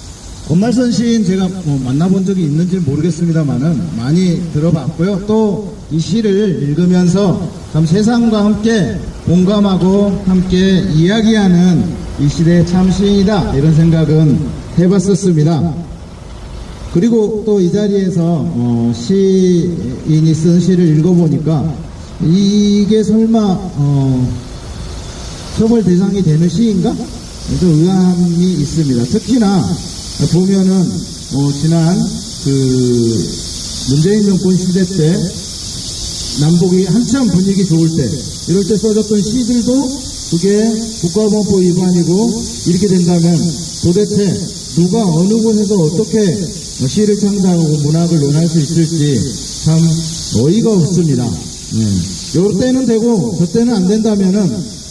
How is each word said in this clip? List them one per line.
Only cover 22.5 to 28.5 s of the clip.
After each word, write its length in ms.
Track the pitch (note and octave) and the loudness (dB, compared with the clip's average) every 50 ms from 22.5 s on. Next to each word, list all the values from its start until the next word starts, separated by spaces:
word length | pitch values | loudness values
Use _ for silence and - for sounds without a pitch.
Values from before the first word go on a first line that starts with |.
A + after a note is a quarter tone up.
| G#3 G#3 G#3 G#3 G3+ G#3 G#3 F#3 A3 A3 G#3+ | 2 2 2 2 2 2 2 2 2 2 2
설마, 360 | - G#3+ A3 A3+ A3+ A3+ A3+ | 2 2 2 2 2 2 2
어, 880 | G#3 G3 F3+ - - F3+ - C#3+ C#3+ C#3+ C#3 C#3 C3+ C3 B2+ B2+ B2+ A#2+ B2 B2 - - - - - - - - - - - - - - - - - - - - - - - | 2 0 0 -2 -4 -6 -4 -2 0 0 0 2 2 0 0 0 0 -2 -4 -6 -10 -12 -14 -14 -14 -14 -12 -12 -12 -12 -12 -12 -12 -14 -14 -14 -14 -14 -14 -14 -12 -6 -2
처벌 260 | - G#3+ A3+ A#3 A#3 G3 | 0 2 2 2 2 2
대상이 380 | F3+ F3+ F3 G3 G3 F#3 G3+ | 2 2 2 2 0 0 0
되는 260 | F3 D#3 D3+ D#3 E3+ | 0 2 2 2 2
시인가? 460 | F3 - - A#3 A3 G3+ F3+ E3 F3 D#3+ - - - - - - - - - - - - - | 2 2 2 0 2 2 0 0 -2 -2 -4 -6 -10 -12 -14 -14 -16 -14 -14 -8 -6 -2 0
좀 100 | F#3 F3+ D#3 D3+ | 2 2 4 4
의아함이 540 | E3 F#3 F#3+ F#3 F#3 F3+ F3+ F3 F3 F3 E3+ E3+ F3+ F#3 | 4 4 2 2 2 2 2 2 0 0 2 2 0 2